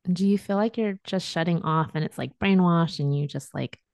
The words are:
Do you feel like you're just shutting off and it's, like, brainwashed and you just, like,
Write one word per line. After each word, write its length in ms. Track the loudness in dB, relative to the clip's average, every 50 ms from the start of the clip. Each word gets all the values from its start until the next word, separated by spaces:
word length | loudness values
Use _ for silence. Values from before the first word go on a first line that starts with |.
| -4 -4
Do 160 | -2 0 2
you 120 | 2 2 2
feel 180 | 0 0 0
like 220 | 0 0 0 0 -2
you're 200 | -2 -2 -4 -6 _
just 220 | -4 -4 -4 -4
shutting 360 | -4 -4 -2 0 0 0 0 0
off 280 | 0 0 0 0 0 -2
and 80 | -4 -4
it's, 120 | -4 -6
like, 220 | -8 -8 -8 -6 -2
brainwashed 640 | 0 2 4 4 6 4 4 4 2 0 -2 -2
and 140 | -2 -2 0
you 100 | -2 -2
just, 280 | -4 -6 -10 -10 -10 -8
like, 240 | -8 -8 -8 -10 -14 _ _